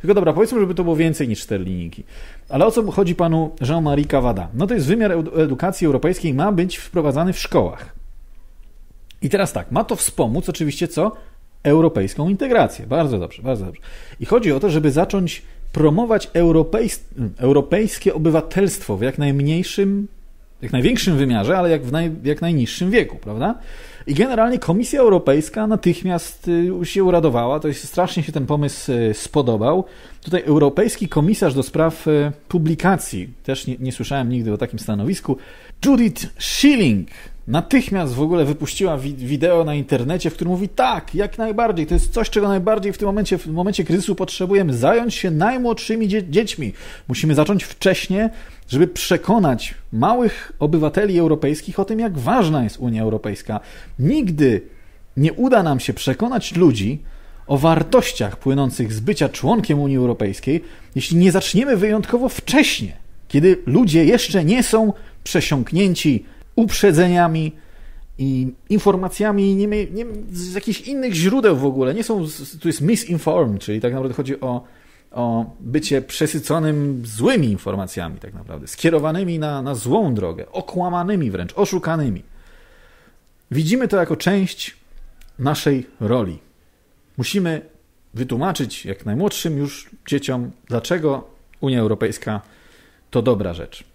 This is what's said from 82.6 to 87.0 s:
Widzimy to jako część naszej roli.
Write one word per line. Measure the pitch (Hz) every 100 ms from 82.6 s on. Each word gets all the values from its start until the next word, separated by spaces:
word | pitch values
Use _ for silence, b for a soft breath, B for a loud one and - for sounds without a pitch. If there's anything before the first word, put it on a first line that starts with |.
| b b b b b b _ _ _
Widzimy | 127 160 247 254
to | 196
jako | 160 151
część | - 196 190 - - - _ - - - - -
naszej | 131 147 151 135 120 -
roli. | 104 123 95 78 _ _ _ _ _ _